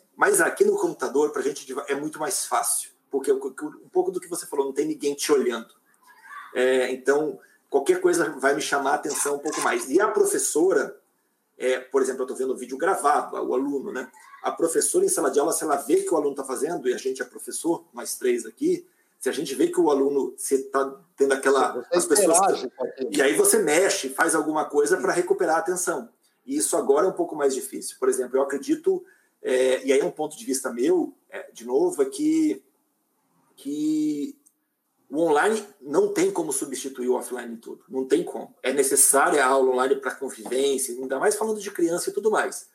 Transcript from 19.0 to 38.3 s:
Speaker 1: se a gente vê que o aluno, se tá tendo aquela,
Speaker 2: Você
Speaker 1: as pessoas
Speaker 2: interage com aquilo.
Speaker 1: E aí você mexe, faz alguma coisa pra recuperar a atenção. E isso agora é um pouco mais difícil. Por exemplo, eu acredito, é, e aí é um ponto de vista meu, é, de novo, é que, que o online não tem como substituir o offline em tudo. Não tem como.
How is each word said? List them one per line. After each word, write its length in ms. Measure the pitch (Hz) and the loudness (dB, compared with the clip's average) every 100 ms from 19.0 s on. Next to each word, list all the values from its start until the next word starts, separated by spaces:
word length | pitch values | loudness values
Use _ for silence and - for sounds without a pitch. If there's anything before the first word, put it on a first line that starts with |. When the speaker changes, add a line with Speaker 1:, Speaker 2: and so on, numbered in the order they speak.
| _ _ | _ _
Speaker 1:
se 80 | 196 | -4
a 40 | |
gente 220 | 143 151 127 | -4 -4 0
vê 120 | 175 | 0
que 120 | 180 | 4
o 100 | 160 | 4
aluno, 440 | 139 139 139 123 - | 4 2 0 -2 -4
se 260 | - 135 - | -2 0 0
tá 260 | 135 135 135 _ - | -2 -2 -6 _ 0
tendo 180 | 139 | 2
aquela, 400 | 135 135 139 120 | 4 4 4 2
Speaker 2:
Você 240 | 120 - 175 | -2 -2 0
Speaker 1:
as 80 | 175 | 4
pessoas 320 | 202 180 165 | 4 6 6
Speaker 2:
interage 320 | 190 139 131 | 4 0 -4
com 160 | - 123 | -8 -8
aquilo. 240 | - 120 | -6 -4
Speaker 1:
E 100 | 131 | 2
aí 120 | 135 - | 4 4
você 240 | 196 226 | 4 4
mexe, 500 | 160 156 202 - 131 | 4 4 4 2 -4
faz 260 | - 165 160 | -2 0 0
alguma 300 | 151 151 147 | 0 -2 0
coisa 320 | 147 147 180 | 2 2 2
pra 140 | 156 | 0
recuperar 460 | 170 175 - 170 160 | 0 0 0 2 0
a 20 | |
atenção. 500 | 165 180 - 156 113 _ _ _ - | 0 -2 -2 -4 -6 _ _ _ -6
E 100 | 143 | -4
isso 220 | 147 170 | 0 0
agora 300 | 123 139 185 | 2 2 2
é 20 | |
um 40 | |
pouco 220 | - 165 147 | 0 -4 0
mais 180 | 139 | 0
difícil. 440 | 127 - 127 - - | 0 -6 -10 -12 -2
Por 80 | 131 | 0
exemplo, 300 | 127 123 131 | 0 0 0
eu 60 | |
acredito, 600 | 135 139 139 156 190 185 - _ _ _ | 0 -2 -4 -2 0 -2 -4 _ _ _
é, 420 | - 127 131 131 | -2 2 2 2
e 80 | 135 | 2
aí 80 | 135 | 2
é 60 | 175 | 2
um 60 | |
ponto 260 | - 147 - | -2 -8 -8
de 80 | 117 | -6
vista 260 | 131 127 | -4 -4
meu, 420 | 117 147 180 - - _ | -2 2 2 0 -6 _
é, 220 | 101 - | -16 -16
de 140 | - 113 | -16 -2
novo, 360 | 131 180 147 | 0 2 0
é 20 | 135 | -2
que, 580 | - 156 160 156 127 - _ _ _ _ _ _ _ _ _ | -2 0 2 2 -2 -10 _ _ _ _ _ _ _ _ _
que 840 | 139 147 156 156 151 147 139 - _ _ _ _ _ _ - | -8 -4 -2 0 0 -2 -6 -10 _ _ _ _ _ _ -8
o 120 | 143 | 0
online 440 | 165 147 190 220 - - | 2 4 2 0 -4 -14
não 300 | 131 180 202 | -4 0 2
tem 180 | 160 190 | 2 0
como 200 | 185 156 | 0 -4
substituir 560 | 135 147 123 139 131 123 | -4 -6 -8 -10 -6 -2
o 80 | 123 | -2
offline 380 | 117 127 120 | -4 -10 -10
em 40 | 113 | -14
tudo. 260 | - - - | -16 -18 -10
Não 180 | 131 131 | -6 0
tem 180 | 156 | 0
como. 300 | - | 0